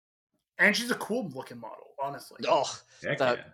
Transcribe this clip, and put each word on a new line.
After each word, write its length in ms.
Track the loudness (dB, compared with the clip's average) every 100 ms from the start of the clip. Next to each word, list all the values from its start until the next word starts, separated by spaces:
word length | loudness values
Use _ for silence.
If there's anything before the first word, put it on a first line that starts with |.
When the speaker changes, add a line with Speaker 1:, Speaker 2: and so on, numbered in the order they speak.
| _ _ _ _ _ 2
Speaker 1:
And 160 | 4 4
she's 160 | 0
a 40 | -4
cool 340 | -2 -4 -4
looking 280 | -8 -10 -12
model, 320 | -14 -14 -16 -8
honestly. 400 | -8 -8 -14 -6 2
Speaker 2:
Oh, 200 | 4 2 -4 -16 -10
Speaker 3:
Heck 180 | -4 2
Speaker 2:
the, 40 | 2
Speaker 3:
yeah. 180 | 2 -4